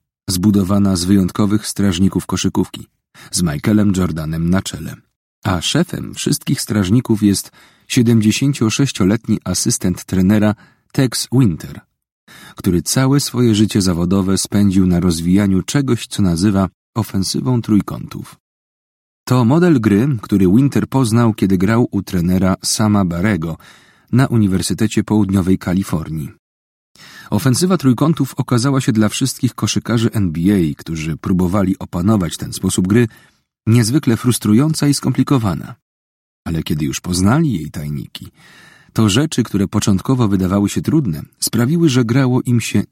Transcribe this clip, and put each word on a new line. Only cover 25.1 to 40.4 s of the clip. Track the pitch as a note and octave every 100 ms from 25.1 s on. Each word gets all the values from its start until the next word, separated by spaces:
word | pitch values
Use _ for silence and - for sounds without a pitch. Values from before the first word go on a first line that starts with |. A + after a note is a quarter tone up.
| G#2+ F#2+ G2 F2+ F#2+
Kalifornii. | F#2 F#2 G2 E2 D2+ D#2+ C2+ - _ _ _ _ _ _ - - -
Ofensywa | G#2 C3 A#2+ F#3 F3+
trójkątów | C3+ A2+ D3+ D#3 C3
okazała | - - A#2+ C#3 C3+
się | -
dla | A2 G#2+
wszystkich | - C3 - B2
koszykarzy | - - G2+ - A2+ A#2
N | A2 F#2
B | D#2
A, | F2+ G2+ D#2 C#2
którzy | - E2 D#2 D2
próbowali | F2+ F2+ F2+ G2+ F#2+ -
opanować | - F2+ F#2+ A2 E2+ -
ten | -
sposób | - F#2+ - F#2
gry, | A#2 A2+ - _ _ _ _ -
niezwykle | A#2+ A2 D3 C3 -
frustrująca | B2 - G#2 A2 D#3 D#3 D3
i |
skomplikowana. | C#3 - C3 C3 C3+ G#2+ D2 - - _ _ _ _ _ _ -
Ale | E2
kiedy | - D#2
już | D2 -
poznali | F2 F2 G2 C#3+ D#3
jej | F2 D2+
tajniki, | - D2 C#2+ - - - - - - - - _
to | - A2
rzeczy, | G#2+ D#3 -
które | A2 G2 G2
początkowo | G#2+ - F#2+ - B2+ A2
wydawały | G2